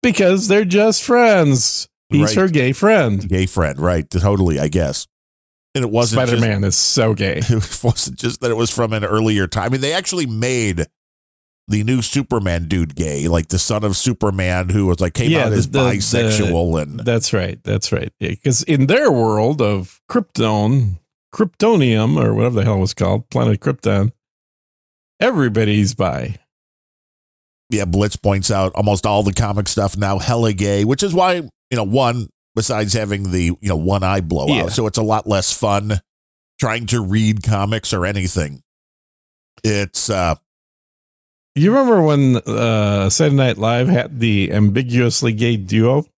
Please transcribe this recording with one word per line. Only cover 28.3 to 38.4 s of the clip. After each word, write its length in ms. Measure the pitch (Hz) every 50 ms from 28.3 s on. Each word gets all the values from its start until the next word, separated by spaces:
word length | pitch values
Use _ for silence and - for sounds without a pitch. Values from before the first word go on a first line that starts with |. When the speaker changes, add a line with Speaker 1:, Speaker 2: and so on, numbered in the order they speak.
| 101 98 95 -
Speaker 2:
out 220 | 107 98 95 95 -
almost 300 | - 101 101 101 95 -
all 180 | 107 104 101 104
the 100 | 101 95
comic 340 | - - 104 101 101 101 -
stuff 300 | - - 101 98 - 101
now 220 | 101 98 98 95
hella 340 | - - 113 117 117 110 104
gay, 320 | 92 104 101 101 101 101
which 160 | 107 131 135 -
is 100 | 202 170
why, 220 | 180 180 185 180
you 140 | 175 160 120 _ _ _ _
know, 120 | - 120 107
one, 460 | 98 110 131 131 120 117 123 113 - _ _ _ _ _
besides 380 | 113 107 - 127 107 107 104 95
having 380 | 117 107 101 101 98 98 95
the, 140 | 90 90 87 85 87 -
you 80 | - 98
know, 60 | 90 80
one 260 | 78 90 98 101 92
eye 180 | 92 98 98
blowout, 280 | 90 80 87 76 67 - 147
Speaker 1:
Yeah. 140 | 117 82 85
Speaker 2:
so 160 | 101 - 113
it's 120 | 107 - -
a 40 | 110
lot 220 | 107 110 107 - -
less 240 | 104 98 90 - - -
fun 420 | 123 107 101 101 101 104 107 92 - _ _ _ _ _ _ _ _ _ _ _
trying 260 | - 120 110 117 117 104
to 140 | 120 120
read 400 | 107 92 98 110 110 107 110 107 -
comics 500 | - 110 98 98 104 107 110 - - -
or 120 | 98 87
anything. 560 | 92 101 101 92 87 - 95